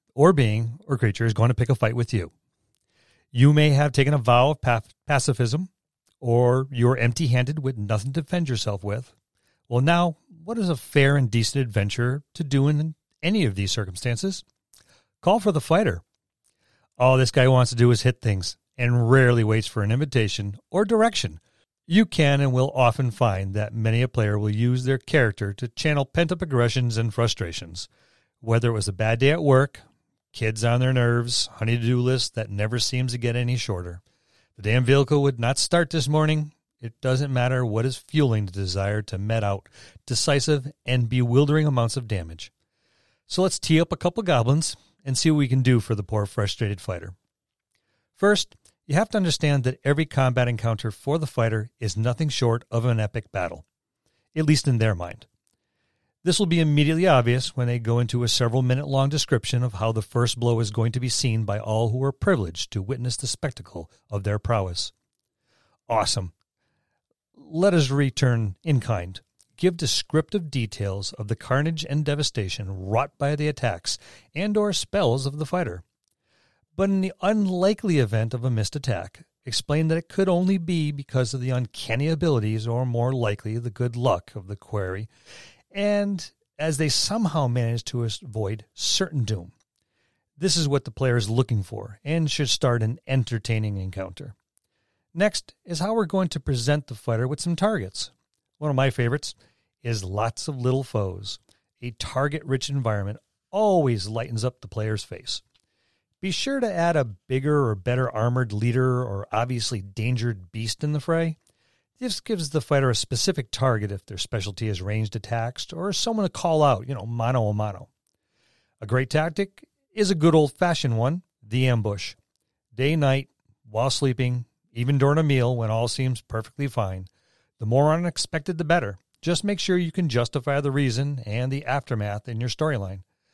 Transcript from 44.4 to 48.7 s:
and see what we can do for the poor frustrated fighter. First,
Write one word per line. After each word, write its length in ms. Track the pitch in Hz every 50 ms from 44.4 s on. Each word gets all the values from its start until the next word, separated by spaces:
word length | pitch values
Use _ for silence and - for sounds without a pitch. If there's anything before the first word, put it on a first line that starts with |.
| 110 120 143 160 160 - - - _ _ _ _ -
and 120 | 135 127 -
see 140 | - 160
what 60 | 156 147
we 100 | 143 123
can 140 | 131 135
do 180 | 123 127 127 113
for 160 | - - 113
the 80 | 101 95
poor 220 | - 110 107 101
frustrated 560 | - - - 101 98 - - 117 101 101 92
fighter. 340 | - - 92 85 92 95 92 _ _ _ _ _ _ _ _ _ _ _ _ _ _ _ _ _ _ _ _
First, 440 | - 196 202 208 196 - - _ _ _ -